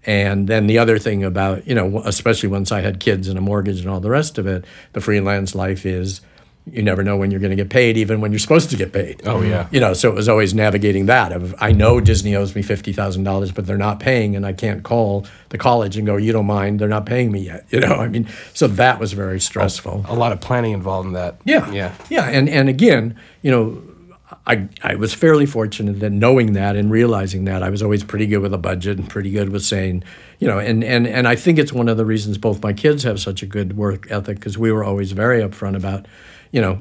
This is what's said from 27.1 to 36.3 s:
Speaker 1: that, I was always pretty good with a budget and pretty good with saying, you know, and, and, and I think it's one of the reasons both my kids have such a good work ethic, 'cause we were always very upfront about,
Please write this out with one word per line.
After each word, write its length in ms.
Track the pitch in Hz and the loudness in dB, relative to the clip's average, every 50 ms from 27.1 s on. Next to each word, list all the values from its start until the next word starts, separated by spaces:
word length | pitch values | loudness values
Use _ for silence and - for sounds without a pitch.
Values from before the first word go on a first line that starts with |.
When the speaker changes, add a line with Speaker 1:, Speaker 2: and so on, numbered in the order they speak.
| 113 101 95 95 92 95 95 | 2 0 -2 -4 -4 -4 -4
Speaker 1:
that, 180 | 95 95 92 92 | -2 -2 -2 -2
I 60 | 92 | -2
was 120 | 98 101 | -2 -2
always 220 | 107 104 104 101 101 | 0 0 0 0 -2
pretty 240 | - - 101 113 104 | -4 -4 -2 0 0
good 120 | 104 101 98 | 0 0 0
with 100 | 101 98 | 0 -2
a 40 | 98 | -2
budget 400 | 85 98 95 90 87 101 101 92 | -2 -4 -4 -2 -4 -4 -4 -4
and 100 | 87 - | -6 -8
pretty 220 | - 107 98 98 | -6 -6 -6 -4
good 180 | 95 104 101 98 | -2 -2 -2 -2
with 140 | 98 101 98 | -2 -4 -2
saying, 400 | - 107 98 95 92 90 90 92 - - - - - - _ | -2 -2 -2 -2 -2 -2 -4 -6 -8 -18 -20 -20 -20 -8 _
you 80 | - 156 | -2 0
know, 120 | 104 98 | 0 0
and, 240 | 104 113 117 110 117 | 0 0 0 0 0
and, 240 | 113 127 120 120 117 | 2 2 2 2 2
and 200 | 110 127 123 120 | 0 2 2 2
I 80 | 120 | 2
think 220 | 117 - 180 165 151 | 2 2 2 4 4
it's 160 | 143 - - | 2 0 0
one 140 | 123 117 117 | -2 0 0
of 80 | 113 110 | 2 0
the 80 | 113 | 0
reasons 320 | 110 110 110 104 107 101 98 | 0 0 -2 -2 -4 -6 -2
both 240 | 104 113 107 101 | -2 -2 -2 0
my 120 | - 107 101 | -2 -4 -4
kids 300 | 104 - 151 151 147 131 | 2 2 2 2 2 0
have 160 | 123 104 98 | -2 -2 -2
such 220 | - - 95 - | -4 -6 -8 -8
a 60 | - 95 | -10 -8
good 280 | 98 104 101 90 95 | -6 -4 -4 -4 -4
work 300 | 107 104 101 95 92 - - | -2 -2 -2 -2 -4 -6 -6
ethic, 280 | 104 104 101 - 104 101 | -6 -6 -6 -6 -8 -8
'cause 160 | - 110 98 | -8 -10 -6
we 160 | 110 113 113 | -2 0 0
were 120 | 110 110 104 | 2 0 0
always 300 | 101 98 101 101 95 95 | -2 -2 -2 -4 -4 -2
very 280 | 95 107 120 127 117 | 0 2 2 2 2
upfront 340 | 107 98 101 - - 101 98 | 2 -2 -4 -6 -6 -4 -4
about, 320 | 98 92 98 98 98 - - - - - - | -4 -4 -4 -4 -6 -8 -12 -20 -20 -20 -20